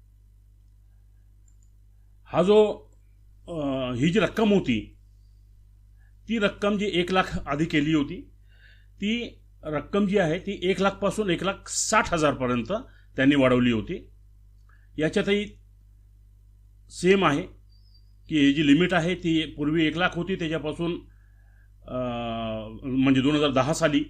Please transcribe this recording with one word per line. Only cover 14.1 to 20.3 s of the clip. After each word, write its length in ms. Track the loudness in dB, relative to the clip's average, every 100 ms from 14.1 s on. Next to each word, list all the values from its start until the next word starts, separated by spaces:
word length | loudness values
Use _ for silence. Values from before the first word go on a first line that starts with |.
| -20 -20 -20 -20 -20 -20 -20 -14 -4
याच्यातही 600 | -2 0 0 0 -2 -12 -20 -20 -20 -20 -20 -20 -20 -20 -20 -20 -20 -20 -20
सेम 340 | -2 4 4
आहे 180 | 4 2 -4 -14 -20 -20 -20 -20 -20 -20 -4
की 100 | 2
ही 140 | 4
जी 140 | 4 4
लिमिट 280 | 4 4
आहे 200 | 0 0
ती 320 | -2 -2 -2 -2
पूर्वी 400 | -4 -2 0 0
एक 100 | 0
लाख 120 | -2
होती, 200 | -2 -6